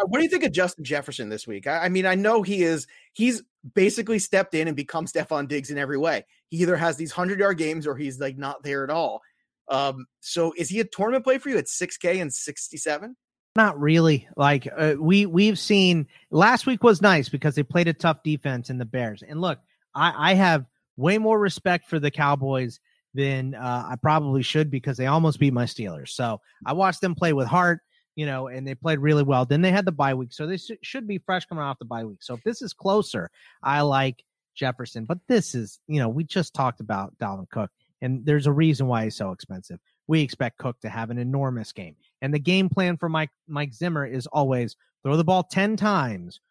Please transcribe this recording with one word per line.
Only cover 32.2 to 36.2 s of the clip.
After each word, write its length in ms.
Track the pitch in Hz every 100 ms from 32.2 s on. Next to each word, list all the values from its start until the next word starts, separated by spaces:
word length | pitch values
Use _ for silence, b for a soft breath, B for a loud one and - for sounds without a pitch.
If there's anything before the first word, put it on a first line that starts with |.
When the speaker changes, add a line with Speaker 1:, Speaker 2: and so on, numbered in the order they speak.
Speaker 2:
So 120 | -
if 100 | 120
this 180 | 220 233
is 120 | 226
closer, 580 | - 190 208 - 104 85 b b b
I 180 | 139 147
like 420 | 147 135 135 123 _ _ _ -
Jefferson. 500 | 131 127 120 117 113
But 140 | 180 -
this 280 | 240 - 123
is, 240 | 107 - -
you 120 | 151
know, 100 | 117
we 140 | 135